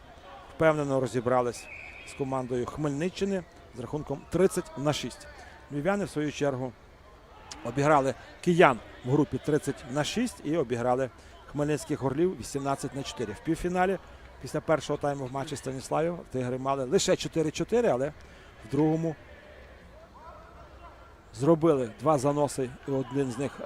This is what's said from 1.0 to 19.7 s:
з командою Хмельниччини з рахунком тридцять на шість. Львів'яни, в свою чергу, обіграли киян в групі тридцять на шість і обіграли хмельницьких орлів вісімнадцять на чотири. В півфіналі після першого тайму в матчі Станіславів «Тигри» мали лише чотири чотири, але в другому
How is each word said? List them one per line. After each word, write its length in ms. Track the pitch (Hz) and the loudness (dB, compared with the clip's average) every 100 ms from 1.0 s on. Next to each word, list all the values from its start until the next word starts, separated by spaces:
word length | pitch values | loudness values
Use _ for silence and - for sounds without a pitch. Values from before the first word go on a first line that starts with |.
| 127 123 117 127 120 110 - - - - - | 2 0 2 2 2 -2 -10 -16 -16 -18 -12
з 60 | |
командою 520 | - 135 131 123 123 117 | -6 -4 -4 -2 -2 -4
Хмельниччини 800 | - 151 139 180 - 196 190 165 - - 123 | -4 -2 -2 -4 -2 -2 -2 -6 -16 -16 -12
з 20 | |
рахунком 420 | 120 151 143 143 - | -6 -6 -4 -8 -2
тридцять 480 | 165 190 - - - | 2 2 2 -6 -2
на 160 | 147 | 0
шість. 340 | 139 123 - - - - - - | 0 -4 -10 -16 -18 -20 -20 -10
Львів'яни, 340 | 143 156 202 170 | -2 0 0 -2
в 40 | |
свою 220 | 151 151 | -2 -2
чергу, 400 | - 143 127 127 - - - - - - - - - 120 | 0 0 0 -4 -10 -20 -20 -20 -20 -20 -20 -16 -12 -6
обіграли 480 | 123 143 151 135 - - - | 2 6 6 4 -2 -10 -2
киян 380 | - 170 160 117 - - 123 | 4 8 8 8 -2 -10 2
в 60 | |
групі 260 | 147 139 131 | 2 2 0
тридцять 480 | - 147 - - - | 0 0 0 -6 -4
на 120 | 139 | -2
шість 380 | 143 208 247 - | -2 0 -2 -4
і 140 | - 165 | -2 -2
обіграли 520 | 120 120 123 127 127 - - - - | 0 0 2 2 0 -6 -20 -20 -8
хмельницьких 580 | 139 147 147 - 147 | -2 0 0 -2 -2
орлів 360 | 131 131 180 160 | 0 2 0 0
вісімнадцять 560 | 104 139 139 139 131 131 | -6 -4 -2 -2 -4 -6
на 80 | |
чотири. 300 | - - 107 | -8 -6 -6
В 60 | 101 | -4
півфіналі 580 | 156 160 180 180 185 185 - - - - | -4 -2 0 2 2 0 -6 -20 -20 -16
після 200 | 127 151 | -8 -4
першого 360 | 147 151 - 143 | 0 0 0 -2
тайму 280 | 143 139 127 | -2 -4 -6
в 60 | |
матчі 240 | 135 131 143 | -6 -6 -8
Станіславів 640 | 135 131 - 147 165 170 - | -8 -8 -2 0 0 -4 -6
«Тигри» 260 | 127 123 127 | -4 -2 -2
мали 260 | 135 139 | -2 -2
лише 320 | 127 185 - 170 | 2 2 4 0
чотири 360 | 151 165 156 | 0 -2 0
чотири, 380 | - 170 233 226 | -2 0 2 4
але 240 | 123 143 - - - - - - | 2 0 -6 -18 -20 -20 -20 -4
в 60 | |
другому 440 | 139 156 160 165 151 - - - - - | 2 2 2 -2 -4 -12 -20 -20 -20 -20